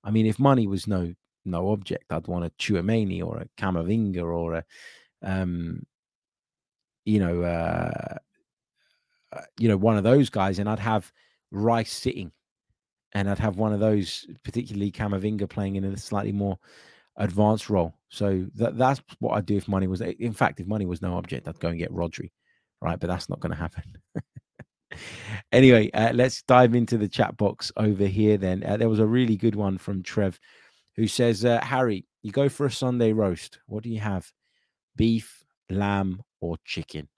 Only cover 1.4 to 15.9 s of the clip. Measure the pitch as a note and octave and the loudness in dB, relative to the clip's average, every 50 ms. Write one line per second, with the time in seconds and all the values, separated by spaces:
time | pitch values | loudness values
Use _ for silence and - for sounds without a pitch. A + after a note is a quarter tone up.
1.4 | _ F#2 F2+ E2+ F2+ G2 G#2+ G2+ G2 - - - _ _ - E2 E2 - F2 F2+ | _ -4 -4 -2 0 0 -2 -2 -4 -8 -8 -8 _ _ -6 -6 -4 -4 -6 -4
2.4 | E2+ E2 _ _ - - G#2 F2 F2 G#2 A2+ A2+ G#2+ F#2+ F2+ F2 E2+ D#2+ D2+ D#2 | -4 -6 _ _ -2 -2 0 0 2 0 0 0 0 -2 -4 -6 -6 -6 -8 -10
3.4 | E2+ - _ - G#2 F#2+ F#2 E2+ E2 F2 G#2+ A2+ A2 G2+ F#2 F2 E2+ E2+ E2+ E2+ | -12 -14 _ -6 -4 -2 -2 -2 0 0 0 0 0 -2 -2 -4 -4 -4 -4 -4
4.4 | E2+ E2 E2 E2 E2 _ - - - - - - _ _ _ _ - F#2+ F#2+ F#2+ | -2 -2 -4 -6 -8 _ -20 -20 -20 -20 -20 -20 _ _ _ _ -6 -4 -4 -2
5.4 | F#2 F2+ F2 E2+ E2+ E2+ E2 D#2+ D#2+ _ _ _ _ _ _ _ _ _ _ _ | -2 -2 -4 -6 -6 -6 -8 -10 -12 _ _ _ _ _ _ _ _ _ _ _
6.4 | _ _ _ _ _ _ _ _ _ _ _ _ _ G#2 G#2+ G#2+ F#2+ E2+ F2 F2 | _ _ _ _ _ _ _ _ _ _ _ _ _ 2 2 2 2 2 0 0
7.4 | F2 F2 E2+ E2 E2+ E2+ E2 E2+ E2 - - - - - - - _ _ _ _ | -2 -2 -2 -2 -2 -2 -2 -2 -4 -4 -6 -8 -8 -10 -12 -14 _ _ _ _
8.4 | _ _ _ _ _ _ _ _ _ _ _ _ _ _ _ _ _ _ - - | _ _ _ _ _ _ _ _ _ _ _ _ _ _ _ _ _ _ -18 -18
9.4 | - - _ - A2+ A2+ G#2 F#2+ G2 A2+ A2 G#2 F#2+ A2+ C3 C#3+ C3+ - - G#2 | -18 -18 _ 0 2 4 4 4 4 4 4 4 4 6 6 6 4 2 2 0
10.4 | F#2+ G2 F#2+ F#2 G2+ G#2 A2 G#2+ G2+ A#2 A2 G#2 - - _ _ _ _ _ _ | 0 0 0 -2 -2 -2 -2 -2 -2 0 0 0 -2 -6 _ _ _ _ _ _
11.4 | _ _ - G2 G#2 A#2 A#2 A#2 A2 - - - - C3 - - F#2+ D#2+ _ _ | _ _ -6 0 2 2 2 2 0 -4 -8 -6 -6 -6 -6 -6 -12 -12 _ _
12.4 | _ _ _ _ _ _ _ _ _ _ _ _ _ _ _ G2+ G2 G2 G2+ - | _ _ _ _ _ _ _ _ _ _ _ _ _ _ _ -2 0 0 0 0
13.4 | A2 A2 F2+ F#2 A2 G#2+ G#2+ G2+ G#2+ A2 G#2+ G#2 F#2 D#2+ - - - - - - | 0 -2 0 0 0 0 2 2 2 2 2 2 0 -2 -8 -12 -14 -18 -20 -14
14.4 | _ - - A#2+ - - G2+ G2+ G2+ G2+ - - A2 G#2 G2+ F#2+ F#2+ G#2+ G#2+ G2+ | _ -8 -6 -6 -8 -6 -8 -6 -6 -6 -4 -4 -4 -2 -2 -2 -2 -4 -2 -4
15.4 | G2+ - - G#2 G2+ F#2+ G2 G2 F#2+ G2 | -6 -6 -4 -6 -4 -4 -4 -4 -4 -4